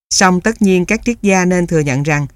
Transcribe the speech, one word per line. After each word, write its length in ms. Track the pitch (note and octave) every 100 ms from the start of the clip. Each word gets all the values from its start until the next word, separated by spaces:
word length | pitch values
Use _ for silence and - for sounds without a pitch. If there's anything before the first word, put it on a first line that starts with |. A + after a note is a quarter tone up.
| _
Song 320 | - F#3+ F3+
tất 200 | G#3+ A3+
nhiên 240 | G3+ F#3 F3
các 160 | A3+ -
triết 120 | A#3
gia 240 | G3+ F#3+ F3+
nên 220 | F3+ E3+
thừa 120 | E3
nhận 240 | C#3+ C3
rằng 240 | D3 D3 C#3